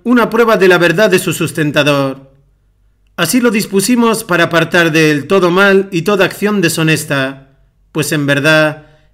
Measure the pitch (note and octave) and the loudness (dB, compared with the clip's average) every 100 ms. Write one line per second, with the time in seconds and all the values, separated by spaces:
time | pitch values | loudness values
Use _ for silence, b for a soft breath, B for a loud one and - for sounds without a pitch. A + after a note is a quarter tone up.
0 | A3+ B3 G#3+ A3+ A3+ G#3 F#3 F3 E3+ E3 | 0 2 2 0 2 4 4 4 2 2
1 | G#3+ F3+ F3+ D3+ D#3+ E3 D3+ D3+ C#3+ C#3+ | 0 0 -4 -4 -4 -2 -2 0 0 0
2 | C3+ C3 - _ _ _ _ _ _ _ | -2 -8 -18 _ _ _ _ _ _ _
3 | _ - E3+ B3 A#3+ G#3 - F#3+ F#3+ A#3+ | _ -6 -2 0 0 0 -2 -2 0 0
4 | A#3 A3 - F3 E3 E3 D#3+ F3+ E3 D#3+ | 2 -2 -2 -2 0 0 0 0 2 2
5 | D#3 D3 B2 G3 F3+ F#3 G3+ G3 F#3+ F3 | 2 0 0 0 2 2 4 2 0 -4
6 | F3+ G3+ F3+ - G3+ G#3 - - D#3+ D3+ | -2 -2 -4 -6 -4 -2 -2 0 0 -2
7 | D#3 C#3 C3+ C3+ - _ _ _ _ D#3+ | -2 -4 -4 -10 -20 _ _ _ _ -6
8 | C#3+ D#3+ C#3+ C#3 D3 D#3 D#3 D3+ b b | -4 -2 -2 0 2 2 0 -4 b b
9 | b | b